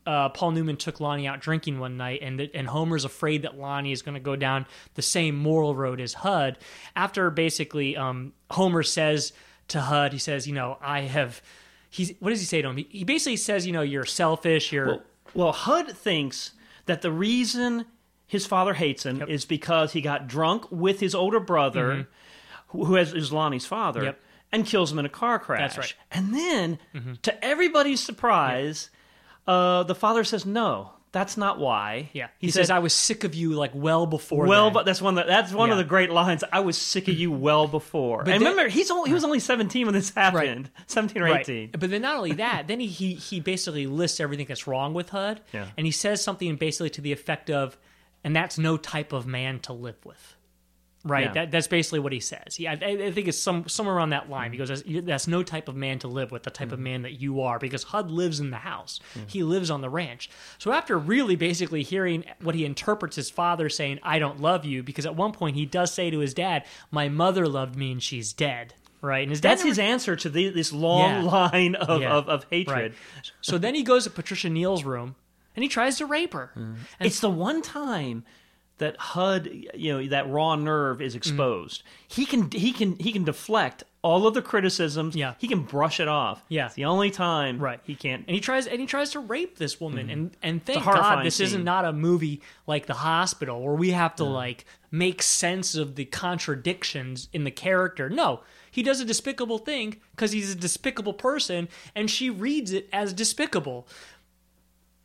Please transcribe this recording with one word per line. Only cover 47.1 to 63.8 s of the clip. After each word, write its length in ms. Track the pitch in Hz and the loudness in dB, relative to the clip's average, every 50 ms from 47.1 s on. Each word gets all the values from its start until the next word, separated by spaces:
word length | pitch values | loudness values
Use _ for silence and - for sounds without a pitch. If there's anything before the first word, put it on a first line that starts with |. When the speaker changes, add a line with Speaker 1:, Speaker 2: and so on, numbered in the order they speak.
Speaker 1:
effect 380 | 143 143 - - 151 - - 160 | -4 -4 -4 -4 -6 -4 -4 -2
of, 280 | 147 139 135 127 - - _ _ _ _ _ _ _ _ - | -2 -2 -2 -4 -6 -12 _ _ _ _ _ _ _ _ -4
"And 100 | 151 156 | 0 0
that's 220 | 160 175 - - | 0 0 0 -2
no 200 | 160 160 160 165 | 0 0 0 0
type 340 | 151 - - - 151 147 - | 0 -2 -4 -6 -6 -6 -4
of 160 | 143 127 120 | -6 -6 -6
man 320 | 131 127 127 131 131 131 120 | -6 -6 -4 -4 -4 -6 -8
to 120 | - - 123 | -10 -12 -12
live 240 | 120 120 120 104 - - | -12 -12 -14 -14 -16 -20
with." 300 | - - - - - - _ _ _ _ _ _ _ _ _ _ _ _ _ - | -20 -20 -20 -20 -20 -20 _ _ _ _ _ _ _ _ _ _ _ _ _ -4
Right? 200 | 151 143 135 131 | 0 2 2 2
Speaker 2:
Yeah. 80 | 110 101 | 2 0
Speaker 1:
That, 180 | 156 170 156 | -2 -2 0
that's 160 | 156 165 - | 0 0 0
basically 320 | - 180 170 156 - 165 151 | 2 2 2 2 2 0 -2
what 140 | 139 139 135 | -2 -2 -4
he 80 | 117 | -4
says. 360 | - - - - - - - | -6 -8 -10 -12 -12 -12 -10
Yeah, 200 | - 165 160 151 151 | -8 -6 -6 -4 -4
I, 40 | 185 202 202 196 202 | -2 -2 -2 -2 -2
I 40 | 202 | -2
think 160 | 170 208 190 | -2 0 0
it's 100 | 170 147 | 0 -2
some, 300 | - - 196 180 170 170 | 0 0 0 0 0 -2
somewhere 260 | 160 - - 214 196 185 | -4 -4 -2 0 0 2
around 180 | 175 165 156 | 2 2 2
that 180 | 147 139 - 147 | 0 -2 -4 -6
line. 240 | 139 131 120 117 123 | -8 -6 -6 -6 -6
He 40 | |
goes, 120 | 127 135 127 | -6 -6 -4
"That's, 140 | 135 143 - 185 156 175 175 | -6 -6 -6 -6 -6 -4 -2
that's 220 | 175 147 135 - | -2 -2 -2 0
no 160 | 165 170 180 180 | 0 0 0 -2
type 240 | - 160 156 156 | -2 -6 -8 -8
of 80 | 151 131 | -8 -8
man 240 | 135 139 135 135 127 | -6 -6 -4 -6 -6
to 80 | - | -6
live 240 | 127 123 135 131 120 | -6 -6 -6 -6 -6
with, 120 | 127 117 - | -8 -10 -10
the 60 | 127 | -10
type 180 | - - 139 117 | -10 -8 -8 -8
of 40 | 123 | -6
Speaker 2:
Mm-hmm. 80 | 127 131 | -6 -6
Speaker 1:
man 180 | 127 127 127 | -6 -6 -6
that 180 | 123 127 143 123 | -8 -10 -8 -6
you 220 | 139 139 135 135 | -6 -4 -2 -2
are," 180 | 131 123 117 113 | 0 0 -2 -2
because 240 | 143 123 135 123 - | -4 -6 -6 -8 -6
Hud 260 | - - 214 202 165 | -4 -4 -4 -4 -2
lives 300 | 160 175 180 175 156 147 | -2 0 0 0 0 -2
in 120 | 147 135 | -4 -6
the 60 | 123 | -6
house. 440 | 110 - 190 143 - - - - - - - - | -8 -10 -10 -10 -10 -10 -12 -14 -14 -14 -14 -14
Speaker 2:
Yeah. 80 | 117 107 | -14 -12
Speaker 1:
He 160 | 101 - 190 165 | -8 -4 -2 0
lives 260 | 156 180 196 180 160 | 0 0 0 0 0
on 120 | 151 139 | -2 -4
the 80 | 135 127 | -4 -4
ranch. 400 | 143 175 170 131 120 123 - - - - - - - - | -4 -4 -6 -6 -8 -12 -14 -16 -16 -18 -20 -20 -18 -6
So 120 | - 208 | -2 0
after 260 | 262 330 330 - 202 | 0 0 2 2 0
really 380 | 165 147 165 226 277 262 202 180 | 0 2 2 2 4 4 4 2
basically 480 | 151 165 175 175 170 180 147 160 151 131 | 2 2 0 0 0 -2 -2 -2 -2 -2
hearing 400 | - 180 196 185 175 165 165 - - - - | -2 -2 0 0 0 0 -2 -4 -8 -14 -8
what 140 | 170 165 165 | -4 -2 -2
he 80 | 165 151 | 0 -2
interprets 540 | 143 139 - - 214 214 214 190 147 - | -2 -4 -2 0 0 0 0 -2 -4 -6
his 120 | 151 127 - | -6 -8 -4
father 380 | - - 175 175 175 170 156 | -2 0 0 2 2 0 0
saying, 320 | 147 - - | -2 -2 -2